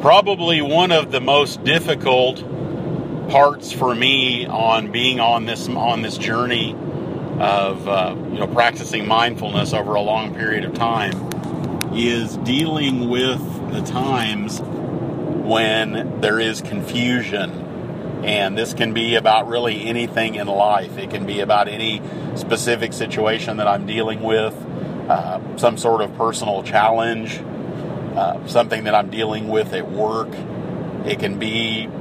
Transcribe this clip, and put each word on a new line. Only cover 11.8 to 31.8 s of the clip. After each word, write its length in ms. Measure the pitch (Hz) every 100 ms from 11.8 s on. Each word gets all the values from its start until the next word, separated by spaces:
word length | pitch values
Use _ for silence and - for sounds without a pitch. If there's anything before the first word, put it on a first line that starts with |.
| -
is 420 | 107 117 117 110 -
dealing 760 | 113 131 160 156 143 127 120
with 300 | 123 127 123 - - -
the 100 | 113
times 800 | - 127 135 131 110 104 104 -
when 1600 | - - - - - - - - 107 113 110 110 110 110 107 -
there 180 | 107 110
is 220 | 113 110
confusion. 920 | - 104 - 120 123 123 113 101 90 - - - - - - - 107
And 320 | 104 98 101
this 160 | 113
can 180 | - 117
be 240 | 110 113 113
about 320 | 110 110 107
really 380 | 120 120 107 107
anything 500 | 120 120 - 110 107
in 120 | 101
life. 500 | 98 104 104 90 90
It 140 | 98
can 140 | 104 98
be 140 | 101
about 300 | 101 107 104
any 320 | 104 110 107 - - - -
specific 560 | - 113 120 117 110
situation 640 | - 110 - 107 113 107 107
that 140 | 104
I'm 160 | 101 98
dealing 360 | 110 110 110
with, 320 | 110 110 110 - - - - - -
uh, 300 | 90 85 92 - -
some 220 | 120 113
sort 240 | 120 113
of 120 | 104 -
personal 440 | 113 110 110 98
challenge, 800 | 92 107 107 113 117 113 113 - - - - - - - -
uh, 320 | - 95 87 -
something 380 | 120 113 110
that 100 | 107
I'm 160 | 104 98
dealing 380 | 107 110 107 107
with 260 | 107 101
at 160 | 95 92
work. 380 | 95 107 113 220 - - - - - - -
It 140 | - 104
can 220 | 104 98
be 500 | 110 110 113 110